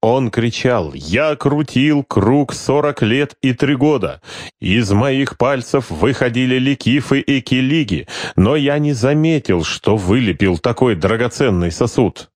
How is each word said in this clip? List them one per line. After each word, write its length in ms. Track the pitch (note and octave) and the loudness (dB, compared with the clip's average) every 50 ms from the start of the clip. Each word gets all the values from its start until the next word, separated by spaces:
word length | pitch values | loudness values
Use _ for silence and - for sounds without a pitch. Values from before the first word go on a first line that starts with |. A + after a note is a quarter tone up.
| - | 2
Он 280 | A2 A#2+ C3+ C3+ A2+ | 2 2 2 0 -2
кричал: 640 | - - A2+ A#2+ A2+ - - C3 B2 A2+ F2 D#2 C2+ | -2 -2 -2 -2 -4 -2 0 0 0 0 -2 -4 -8
«Я 420 | C#2 C#2+ D#2 E2+ A#2 D3+ D#3 D3+ | -12 -8 -4 -2 0 0 0 -2
крутил 680 | C#3+ - C#3+ C#3 D3 D#3 C3+ - - C3+ D3 D3+ C#3+ C3+ | 0 -2 -2 0 0 -2 -2 0 0 2 2 2 0 -2
круг 480 | _ - A2+ - G#2 C3 C#3+ C#3+ C3 - | _ 0 0 2 4 4 2 2 0 -4
сорок 500 | - - - C3 C#3+ D3 D3 C#3+ - - | -12 -2 0 0 0 0 -2 -2 0 0
лет 340 | G#2+ A2+ C3+ D3 C#3+ - _ | 0 2 0 -2 -4 -6 _
и 140 | - C3+ B2+ | -2 -2 0
три 200 | - - C3 D3 | 2 0 0 2
года! 440 | C3+ C3 D3+ D3+ C3 F#2+ D#2+ C#2 - _ - - - - - _ _ | 2 2 2 2 0 -2 -4 -8 -10 _ -18 -16 -16 -16 -16 _ _
Из 320 | - - F#2 A#2 A#2+ F#2+ G2+ | -2 0 0 2 2 2 2
моих 460 | G2+ B2 C#3 C3+ C3+ C#3 B2+ - - | 2 2 2 0 0 -2 -2 -2 0
пальцев 520 | A#2+ B2+ C#3+ C3+ A#2+ - - C#3 B2+ - | 0 0 0 -2 -4 -2 -2 -2 -2 -2
выходили 680 | F2 D#2 E2+ B2 C3+ - C3+ B2+ A#2 B2 B2+ B2+ B2+ C3 | -4 0 0 0 0 0 0 0 0 0 0 2 2 0
ликифы 640 | B2+ C3+ C#3 C3 - - A#2+ C#3+ - - C#3 C#3 | 2 0 -2 0 0 0 0 0 0 0 -2 -2
и 200 | - - C#3 C3+ | 0 0 -2 -2
килиги, 680 | A#2+ - C3 B2+ C3 C3 D3 E3 D3+ G#2+ F#2 D2 - - - - - - - | 0 -2 -2 0 0 0 0 0 0 -2 -4 -6 -6 -8 -12 -10 -10 -6 0
но 200 | - F#2 G#2+ C#3+ | 2 2 4 4
я 220 | D#3 C#3 C#3 C#3+ D3+ | 2 2 0 0 0
не 140 | D3+ D3 C#3+ | 0 0 -2
заметил, 720 | A#2+ G#2 C3 C#3+ D3+ D#3 D#3+ E3 D3 A#2+ - F#2+ F2 D#2+ | 0 0 0 2 2 2 2 2 0 0 0 0 0 0
что 320 | - - - - - G2+ | -2 -6 -4 0 0 0
вылепил 600 | A2 F#2+ F2 G2 B2+ B2+ G#2 F2 - G2+ F#2+ F2+ E2 | 0 2 2 2 2 2 0 0 2 2 0 0 0
такой 380 | _ B2+ A#2 - C3 B2 A2 | _ -2 0 2 2 0 2
драгоценный 760 | E2+ D#2 F#2+ A2 A2+ A#2+ B2 - - D3 B2+ G2+ F2 F2 E2+ | 2 0 0 0 0 0 -2 0 0 0 2 2 2 0 -2
сосуд». 580 | E2 - B2+ A#2+ - - B2+ F#2+ - - - _ _ | 0 0 -2 0 2 2 0 0 0 -6 -20 _ _